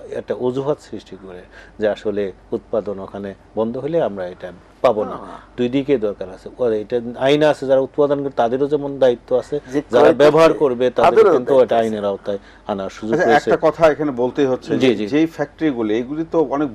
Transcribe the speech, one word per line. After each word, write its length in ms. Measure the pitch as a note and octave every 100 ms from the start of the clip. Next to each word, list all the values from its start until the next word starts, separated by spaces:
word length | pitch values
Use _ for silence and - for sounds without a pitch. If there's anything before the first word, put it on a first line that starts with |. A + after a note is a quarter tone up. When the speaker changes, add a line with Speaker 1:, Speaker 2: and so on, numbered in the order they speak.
| -
Speaker 1:
একটা 240 | A#2+ -
অজুহাত 440 | G#2 B2 B2+ C3+ D3
সৃষ্টি 360 | - G#2+ - F#2+ F#2+
করে 160 | F2+ F2+ - - -
যে 80 | G#2
আসলে 440 | G2+ A2 G2+ G2+ - -
উৎপাদন 460 | A2+ - A2+ G2 F#2+
ওখানে 360 | F#2+ G2+ G2+ F#2+ -
বন্ধ 220 | G#2 A2+ B2+
হলে 260 | C#3 E3
আমরা 240 | B2 G2 F2+
এটা 260 | F2+ F2+ F2 - _
পাবো 240 | C3 G#2+
না। 60 | F#2+
Speaker 2:
না। 80 | - G2 - - -
Speaker 1:
দুই 120 | B2
দিকে 300 | C3+ C3+ C3+
দরকার 320 | G#2 G2 F#2
আছে, 180 | F#2+ - -
ও, 120 | B2
এটা 300 | G#2+ G#2 B2 A#2 A#2+
আইন 240 | C3 D3
আছে, 240 | D3+ C#3 C3
যারা 140 | C3
উৎপাদন 420 | C3+ - C#3+ C#3+
করে 80 | C#3 -
তাদেরও 300 | A#2 C3 C#3+
যেমন 320 | D3 C#3+ C#3
দায়িত্ব 400 | C3 A#2+ - B2+
আছে, 220 | - D3 C3
Speaker 2:
যে 100 | C3+ -
Speaker 1:
যারা 120 | A#2+
Speaker 2:
ক্রয় 120 | C3
Speaker 1:
ব্যবহার 340 | B2 D3 D3+ E3
Speaker 2:
করতে, 100 | D3+
Speaker 1:
করবে 320 | D3+ B2 B2+
তাদেরও 200 | A#2+ D#3+
Speaker 2:
তাদেরও 260 | G3+ G#3+ D3+
Speaker 1:
কিন্তু 180 | B2
Speaker 2:
দায়িত্ব 200 | C3+ A#2
Speaker 1:
এটা 20 | A#2
Speaker 2:
আছে। 80 |
Speaker 1:
আইনের 200 | A2+ G#2+
আওতায় 340 | G2+ G2 - G2+ - - -
আনার 240 | G2+ F#2+
সুযোগ 240 | - A2
Speaker 3:
আচ্ছা, 160 | D3 -
Speaker 1:
রয়েছে। 200 | D3 -
Speaker 3:
একটা 200 | E3 D#3+
কথা 200 | D3+ D#3+
এখানে 220 | C#3 D3+
বলতেই 340 | B2 B2 B2 C#3
হচ্ছে 320 | B2+ - C#3
Speaker 1:
জি, 100 | B2+
Speaker 3:
যে 60 |
Speaker 1:
জি। 140 | G#2 G#2
Speaker 3:
যেই 180 | C#3+ D#3+
ফ্যাক্টরিগুলো, 680 | - C#3+ - D#3+ A#2+ A2
এগুলি 300 | A2 B2 D3+ E3
তো 120 | E3 C#3
অনেক 180 | C#3 D3